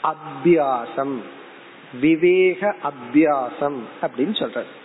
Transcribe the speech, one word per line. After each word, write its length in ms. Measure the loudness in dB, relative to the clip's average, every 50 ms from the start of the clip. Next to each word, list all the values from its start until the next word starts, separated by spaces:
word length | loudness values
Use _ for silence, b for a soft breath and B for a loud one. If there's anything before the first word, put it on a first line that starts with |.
| -2
அபியாசம், 1120 | -2 -4 -4 -10 -14 -12 0 4 6 6 6 6 2 0 -2 -4 -6 -4 -4 -4 -4 -4 -6 -8 -12 -16 -18 -20 -20 -20 -20 -20 -20 -20 -20 -20 -18 -8 0
விவேக 760 | 2 2 2 4 4 4 4 6 4 2 2 0 -2 -4 -4 -2 -6
அபியாசம் 960 | -8 -8 -8 -14 0 2 4 4 4 2 0 -2 -4 -4 -4 -4 -4 -4 -6 -10 -12 -10 -6
அப்படின்னு 360 | -6 -6 -4 -4 -4 -2 -2
சொல்றது. 340 | -4 -4 -6 -6 -8 -8 -8 -14 -20